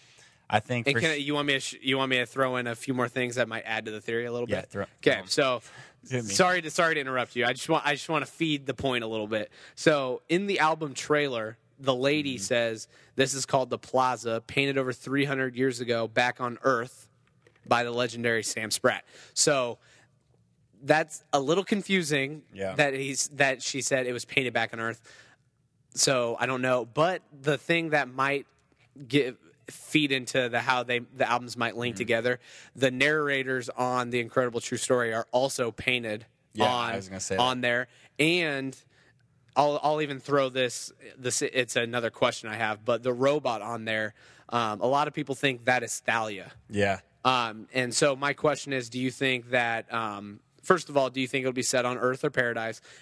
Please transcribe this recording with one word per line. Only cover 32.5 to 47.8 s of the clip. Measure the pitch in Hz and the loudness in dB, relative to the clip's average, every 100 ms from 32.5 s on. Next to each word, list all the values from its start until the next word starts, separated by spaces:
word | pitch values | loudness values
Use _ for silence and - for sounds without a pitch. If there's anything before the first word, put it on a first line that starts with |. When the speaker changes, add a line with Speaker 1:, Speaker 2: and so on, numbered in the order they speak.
| - - - | -20 -18 0
Speaker 2:
the | 131 | 0
narrators | 127 143 156 147 135 131 131 117 | 4 2 2 0 -2 -2 -4 -4
on | - 127 127 120 | -2 0 0 0
The | 123 | -2
Incredible | 113 - 123 117 | 0 0 0 -2
True | - 120 | -4 -4
Story | - 127 117 | 0 2 2
are | 113 - | -2 0
also | 123 135 - 120 | 2 2 0 -4
painted | 110 - 127 113 107 113 _ _ | -2 -2 0 -2 -6 -10 _ _
Speaker 1:
Yeah, | 107 123 | 0 2
Speaker 2:
on, | 123 117 | 2 -2
Speaker 1:
I | 98 | -4
was | 95 | -8
gonna | 95 | -10
say | - 95 | -4 2
Speaker 2:
on | 123 127 | 2 2
Speaker 1:
that. | 123 | 0
Speaker 2:
there. | 120 127 _ - - | 0 -2 _ -16 0
And | 156 175 160 139 135 131 _ _ _ _ _ _ _ - | 2 2 0 -2 -6 -8 _ _ _ _ _ _ _ 2
I'll, | 147 143 | 2 4
I'll | 143 156 | 0 0
even | 156 135 | -2 -6
throw | 131 143 131 | 0 2 2
this, | 127 123 - - - 123 - | 0 -2 -2 -12 -16 -20 -6
this, | 123 - | -4 0
it's | 143 127 120 | 0 0 0
another | 127 117 120 113 | 0 -2 -2 -4
question | - 123 - 113 | 0 0 0 -8
I | |
have, | 110 110 107 | -4 -2 -2
but | 110 120 | 0 0
the | 123 | 0
robot | 123 135 147 131 110 | 2 2 2 0 -4
on | 104 117 | -4 -8
there, | 110 110 107 - - - - | -4 -4 -4 -8 -20 -20 -4
um, | 120 113 104 | 0 0 0
a | 117 | 2
lot | 139 151 | 2 0
of | |
people | 151 139 | -2 -6
think | 135 139 123 | 0 0 0
that | 120 127 | 2 2
is | 117 - | 2 -6
Thalia. | - 113 110 98 90 - - | -2 0 0 -6 -12 -18 -6
Speaker 1:
Yeah. | 101 101 95 - _ | 0 2 0 -6 _
Speaker 2:
Um, | 127 127 117 110 107 | 2 2 0 -4 -6
and | 131 | -2